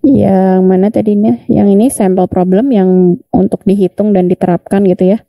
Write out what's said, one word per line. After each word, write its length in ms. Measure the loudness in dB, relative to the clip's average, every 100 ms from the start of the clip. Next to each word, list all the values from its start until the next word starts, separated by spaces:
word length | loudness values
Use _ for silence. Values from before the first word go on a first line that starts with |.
yang 640 | 0 0 0 0 0 2
mana 240 | 2 2 0
tadinya? 480 | -2 -2 0 0 -2
Yang 240 | -2 0 2 2
ini 100 | 0
sampel 320 | 0 -2 0
problem 480 | -2 -2 0 0 0
yang 480 | 0 2 2 2 0 _
untuk 400 | -2 -2 -2 -2
dihitung 480 | 0 -2 -2 -2 0
dan 160 | 0
diterapkan 480 | -2 -2 -2 -2 -2 0
gitu 240 | 0 0
ya. 60 | 0